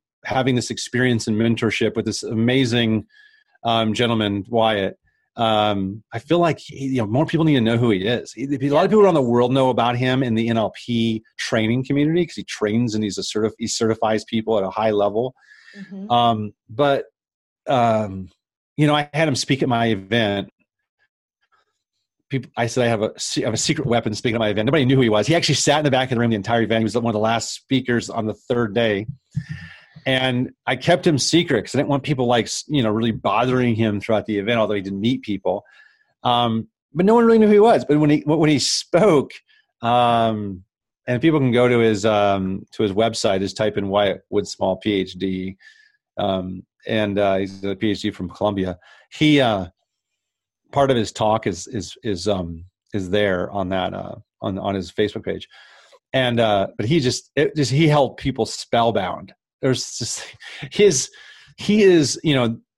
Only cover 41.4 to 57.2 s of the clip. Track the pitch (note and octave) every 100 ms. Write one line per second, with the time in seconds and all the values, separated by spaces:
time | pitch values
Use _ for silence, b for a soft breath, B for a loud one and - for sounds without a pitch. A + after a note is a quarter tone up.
41.4 | C3 A#2+ B2 A#2+ A2+ G#2+ A2+ G#2 G2+ G2
42.4 | F#2+ F#2+ - - A2 F#2+ A#2 A2+ A2 F#2+
43.4 | G2 - G#2+ G#2 G2 G2+ G2+ - _ G2+
44.4 | G2 - F#2+ F#2+ A2 G2+ F#2 F2+ F#2+ F#2
45.4 | F#2 F#2+ b b b b _ - G2+ F#2+
46.4 | F#2 F#2 - _ - A2 G#2 G2+ G2+ F#2+
47.4 | G2 G2 G2 F#2+ A2 F#2+ G#2+ - F#2 -
48.4 | G#2 G2 F#2 F2 b b b - D#3 C#3+
49.4 | B2 G2+ F2 - _ _ _ _ _ _
50.4 | _ _ _ - C#3 B2 G2+ - A2 A2
51.4 | - F2 - G#2+ F2+ - A#2 F#2 F#2 G2
52.4 | E2+ E2 F2+ _ _ G#2 F#2 G2+ G#2 F2+
53.4 | F2+ G2+ F#2 F#2 F#2 F#2+ F#2 - - _
54.4 | A2 F#2+ G2 G2 E2+ - G#2 - G2 F2+
55.4 | - B B B B B _ C3+ B2+ A#2
56.4 | A2 G#2 G2 - G#2+ E3+ B2+ -